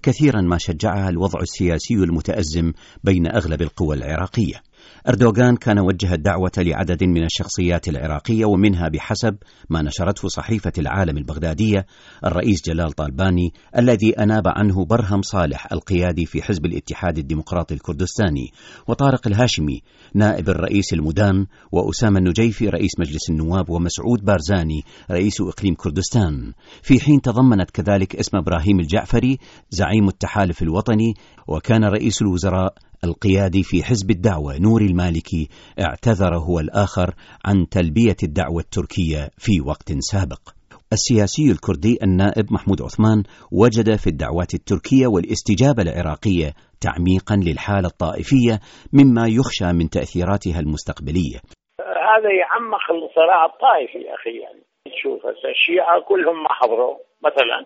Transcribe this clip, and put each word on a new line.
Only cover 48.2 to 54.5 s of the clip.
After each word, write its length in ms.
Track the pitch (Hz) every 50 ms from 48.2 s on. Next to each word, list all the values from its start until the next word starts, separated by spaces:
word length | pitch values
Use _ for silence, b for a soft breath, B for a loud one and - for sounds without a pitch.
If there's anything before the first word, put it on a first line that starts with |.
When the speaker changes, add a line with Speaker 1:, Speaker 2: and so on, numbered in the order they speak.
| - - 143 135 120 117 110 107 B B B B B B
Speaker 1:
مما 320 | - 139 139 135 120 117 113 113 110 117
يخشى 300 | 131 - - - 98 90 87 85
من 100 | 82 80
تأثيراتها 720 | - - 65 - - 87 87 87 98 101 - 92 80 85
المستقبلية. 800 | 82 73 76 71 - - 78 - 76 - 76 90 85 67 - - - _ - _ _ _ _ - 175 175 185 - - 214
Speaker 2:
هذا 200 | 220 220 214 208 196 185
يعمق 440 | 175 - - 226 233 226 214 196 - - 175
الصراع 440 | 165 160 - - 165 160 170 190 170 160 165
الطائفي 480 | - _ - 269 226 165 131 113 - - -
يا 80 | - - -
أخي، 160 | - 117 117 117 -
يعني 180 | 110